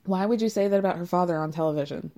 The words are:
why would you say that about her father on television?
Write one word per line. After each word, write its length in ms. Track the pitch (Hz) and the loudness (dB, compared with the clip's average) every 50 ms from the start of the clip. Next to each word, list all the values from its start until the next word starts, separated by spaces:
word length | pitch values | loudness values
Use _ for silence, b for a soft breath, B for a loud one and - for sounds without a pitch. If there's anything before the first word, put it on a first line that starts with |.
| - | -4
why 200 | 185 190 185 196 | -2 0 0 2
would 160 | 214 240 214 | 2 2 2
you 80 | 226 220 | 0 0
say 180 | - 202 202 | 2 2 2
that 120 | 202 196 196 | 4 4 2
about 180 | 196 190 175 | 2 2 -2
her 80 | 170 175 | -2 -4
father 320 | 175 180 180 180 175 165 | 0 0 2 2 2 0
on 140 | 156 156 156 | -2 -2 -4
television? 600 | 156 165 160 156 151 151 143 143 143 160 - 156 - | -2 -2 -2 0 0 -2 -4 -4 -6 -10 -10 -12 -10